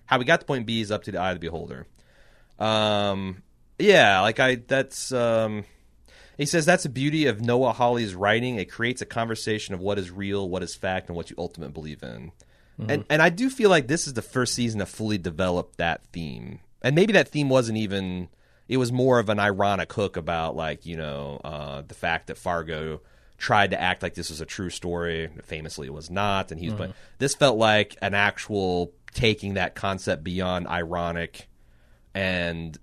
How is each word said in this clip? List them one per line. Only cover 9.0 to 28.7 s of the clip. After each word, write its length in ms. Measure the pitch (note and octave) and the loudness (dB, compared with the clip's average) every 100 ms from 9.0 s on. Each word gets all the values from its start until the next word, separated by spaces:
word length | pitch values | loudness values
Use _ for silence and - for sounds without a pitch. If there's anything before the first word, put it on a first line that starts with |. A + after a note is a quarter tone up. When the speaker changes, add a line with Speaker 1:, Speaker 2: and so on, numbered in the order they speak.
Speaker 1:
a 40 | - | -6
conversation 680 | A#2+ A2+ A2 - G#2+ - | -4 -4 -4 -2 -4 -4
of 60 | F#2 | -6
what 180 | F#2+ G2+ | -2 -2
is 120 | F2+ | -4
real, 380 | F#2 G2 G2 F#2+ | -6 -2 -2 -2
what 140 | F#2 | -4
is 120 | F2 | -6
fact, 340 | - F#2+ F#2 - | -6 -4 -4 -4
and 80 | E2+ | -10
what 140 | E2 | -8
you 60 | - | -8
ultimately 340 | F2 E2+ C#2+ | -8 -8 -12
believe 300 | E2 D#2 D2 | -10 -12 -12
in." 300 | B1 A#1 D2 - _ _ _ - | -12 -14 -16 -20 _ _ _ -10
Speaker 2:
Mm-hmm. 100 | A2 | -4
Speaker 1:
And, 140 | C#3 - | -4 0
and 120 | D#3 | 4
I 60 | E3+ | 4
do 220 | F3 C4 | 2 -4
feel 200 | C4 G#3 | 2 4
like 180 | E3+ A#2+ | 6 4
this 180 | E3 D3 | -2 -2
is 80 | |
the 80 | A#2 | -6
first 320 | - C3 A#2+ | -4 -2 0
season 240 | - A#2+ G#2+ | 0 -2 -2
to 60 | F#2 | -6
fully 320 | - G#2+ G#2 | -4 -2 0
develop 580 | F2 D#2 F#2 F2 - - | -2 0 0 0 -2 -2
that 300 | E2 - - | -2 -2 -8
theme. 480 | F2 D#2 A#1 A#1+ - - - | -10 -10 -10 -12 -16 -18 -4
And 140 | B2 | 2
maybe 180 | D3+ G#3+ | 4 6
that 140 | F#3+ C#3+ | 6 4
theme 200 | D3+ C#3+ | 0 4
wasn't 300 | C3 A2+ A2 | 4 4 -2
even, 500 | G#2 G2 F#2 F#2 F2 _ _ _ - | -2 -2 -4 -6 -8 _ _ _ -2
it 80 | B2+ | 0
was 160 | A#2+ | 0
more 260 | B2+ C3 A#2+ | 2 4 4
of 100 | G#2+ | 4
an 100 | G#2 | 2
ironic 520 | G2+ G2 G2+ F#2+ E2 | 2 4 2 2 -2
hook 240 | - F#2+ F2+ | -2 -2 -2
about, 380 | D#2+ E2 E2 | -4 -4 -4
like, 320 | D2 D#2+ D2+ E2 | -4 -6 -6 -8
you 100 | E2 | -8
know, 440 | D2+ C#2+ C#2+ C#2+ | -6 -8 -10 -10
uh, 400 | D2 D2 C#2+ C#2 C#2+ | -10 -10 -10 -12 -14
the 80 | |
fact 340 | - E2+ E2 - | -6 -4 -4 -6
that 100 | - | -8
Fargo 640 | F#2 E2+ D#2+ D#2 D#2+ D#2 _ _ _ - | -4 -4 -4 -6 -6 -10 _ _ _ -8
tried 360 | - G#2+ G2 | 2 4 4
to 80 | F#2+ | 2
act 200 | F2+ F2+ | -2 -2
like 100 | F2+ | -4
this 160 | - E2 | -6 -10
was 100 | D#2 | -10
a 60 | D#2 | -10
true 240 | - F2+ | -8 -8
story. 580 | - F2 E2+ E2+ E2 D#2+ D#2 | -6 -6 -4 -4 -4 -8 -12
Famously, 460 | - D#2 D#2 - C2+ | -12 -12 -10 -10 -10
it 40 | |
was 160 | D2+ E2 | -12 -6
not. 440 | F#2 G#2 G2 F#2+ | -2 0 -2 -4
And 80 | D#2+ | -6
he 60 | E2+ | -6
was, 80 | |
Speaker 2:
Mm-hmm. 160 | G#2+ F#2 | -4 -6
Speaker 1:
but 60 | - - - | -10 -16 -4
this 160 | C#3 | -2
felt 240 | - C#3 A2 | 2 2 4
like 380 | A2 G#2+ G#2 - | 4 4 2 -2
an 140 | G2 | -2
actual 800 | G2+ G2+ - - G#2 F#2 | 2 2 0 -4 0 2